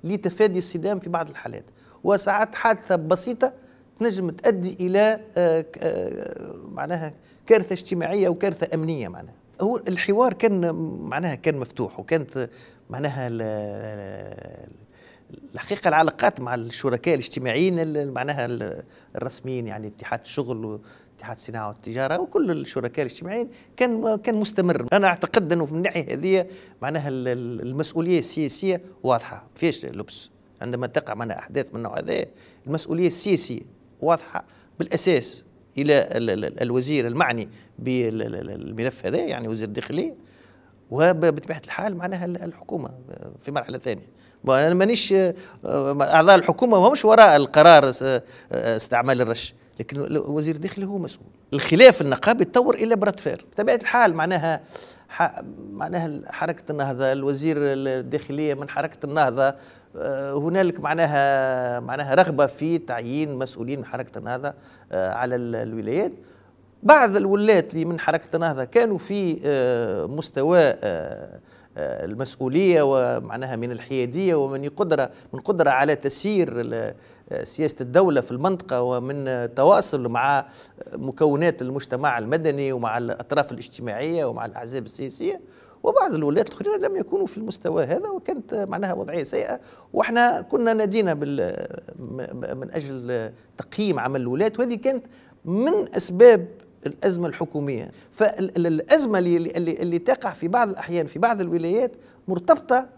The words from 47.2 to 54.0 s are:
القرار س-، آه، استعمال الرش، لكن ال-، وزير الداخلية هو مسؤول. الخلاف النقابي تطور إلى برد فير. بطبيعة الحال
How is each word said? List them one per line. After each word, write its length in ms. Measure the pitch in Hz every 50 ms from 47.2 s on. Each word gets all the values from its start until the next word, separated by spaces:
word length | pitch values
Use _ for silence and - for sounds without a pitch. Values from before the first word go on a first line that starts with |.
| 220 190 151
القرار 560 | 147 139 127 - 151 151 170 170 151 139 135
س-، 120 | 123 - 127
آه، 180 | 135 131 117 - - - - - -
استعمال 720 | - 123 117 113 113 110 - - 123 120 120 131 135 123
الرش، 320 | 127 110 117 113 - - - _ _ _ _ -
لكن 200 | 120 - 143 143
ال-، 180 | 143 - 147
وزير 380 | 151 - - 143 156 151 156 160
الداخلية 300 | 147 156 - - 202 196
هو 120 | 190 202
مسؤول. 300 | 196 170 135 - - - - - _ _ _ -
الخلاف 480 | 143 - - 160 180 254 254 - -
النقابي 440 | 160 143 131 - - 196 240 - 190
تطور 300 | - - 247 247 - -
إلى 200 | - 220 226 233
برد 240 | 202 196 208 185 190
فير. 260 | - - 175 - - -
بطبيعة 240 | - - 214 214 247
الحال 380 | 233 - - - 247